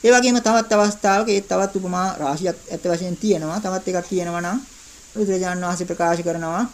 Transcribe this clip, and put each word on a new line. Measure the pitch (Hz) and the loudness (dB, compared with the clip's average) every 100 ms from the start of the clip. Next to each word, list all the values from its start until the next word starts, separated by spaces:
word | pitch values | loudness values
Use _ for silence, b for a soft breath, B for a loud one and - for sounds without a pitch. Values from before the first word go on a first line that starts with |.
ඒ | 226 | 8
වගේම | 247 247 247 | 6 6 2
තවත් | 226 226 226 | 4 2 4
අවස්ථාවක | 208 208 208 202 196 220 | 4 2 2 2 2 2
ඒ | 196 | 0
තවත් | 196 185 196 | 0 0 0
උපමා | 196 185 180 190 | -2 -4 -2 -2
රාශියක් | - 143 156 185 - - | -2 -4 -2 -4 -6 -10
ඇත්ත | 170 180 | -6 -2
වශයෙන් | 170 180 170 | -2 -4 -4
තියෙනවා. | 214 180 156 190 | 0 0 0 -4
තවත් | 202 185 190 | -4 -4 -4
එකක් | 180 175 | -4 -2
තියෙනවා | 185 175 175 | -4 -2 -4
නම් | 175 233 - B B B - | -4 -4 -8 B B B -12
බුදුරජාණන් | 214 202 185 185 180 | -4 -2 0 -2 -4
වහන්සේ | 180 175 175 | -4 -4 -4
ප්‍රකාශ | 170 170 170 | -2 0 0
කරනවා | 170 165 165 175 240 | -2 -4 -4 -4 -4